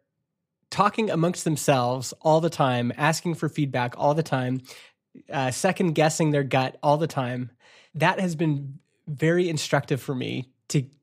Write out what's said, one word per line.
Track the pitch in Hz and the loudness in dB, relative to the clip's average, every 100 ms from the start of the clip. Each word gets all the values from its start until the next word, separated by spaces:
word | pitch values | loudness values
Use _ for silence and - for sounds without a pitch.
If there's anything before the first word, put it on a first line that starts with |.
| _ _ _ _ _ _ - | _ _ _ _ _ _ -6
talking | - 202 - 214 | 0 2 2 0
amongst | 165 170 175 | 2 0 0
themselves | 170 147 - 135 120 131 123 - | -2 0 2 2 2 -2 -6 -2
all | 160 160 | 2 4
the | 165 | 2
time, | - 135 123 120 117 | 0 0 0 -2 0
asking | 151 160 175 160 | 0 0 -2 -2
for | 160 | -4
feedback | - 143 127 120 - | -2 -2 -2 -4 0
all | 143 156 | 0 0
the | |
time, | 156 131 127 127 - - - _ _ - - | 0 -2 -2 -6 -8 -20 -20 _ _ -20 -8
uh, | 151 131 | -4 -2
second | 123 185 180 180 | 0 0 2 2
guessing | 156 156 - 156 | 4 2 2 2
their | 143 | 2
gut | 135 135 131 - | 2 0 0 -2
all | 151 151 | 2 2
the | 160 | 0
time. | 143 123 123 123 _ _ - _ | -2 -4 -4 -8 _ _ -20 _
That | 147 165 190 | 0 0 2
has | 180 156 | -2 0
been | 160 143 139 135 _ _ - | 0 0 -4 -14 _ _ -10
very | 143 160 175 180 | -2 2 2 2
instructive | 160 - 143 - 135 | -2 0 0 0 -4
for | - 127 | -4 -6
me | 113 127 - _ - | -4 -6 -8 _ -4
to | 151 127 _ | -2 -2 _